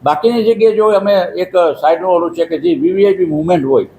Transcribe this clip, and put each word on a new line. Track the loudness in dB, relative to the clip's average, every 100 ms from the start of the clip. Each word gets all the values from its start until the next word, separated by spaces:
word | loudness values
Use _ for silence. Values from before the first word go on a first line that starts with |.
બાકીની | -2 0 0 0
જગ્યાએ | 0 2 2 2
જો | 2
અમે | 2 2
એક | 0 0 -6 -2 0 0 0
સાઈડનું | 0 0 0
ઓલું | 0 -2 -4
છે | -4
કે | -2
જે | -2 0
વી | 0
વી | 2 0
આઈ |
પી | 2 -2
મુવમેન્ટ | -2 -2 -2 2
હોય | 0 0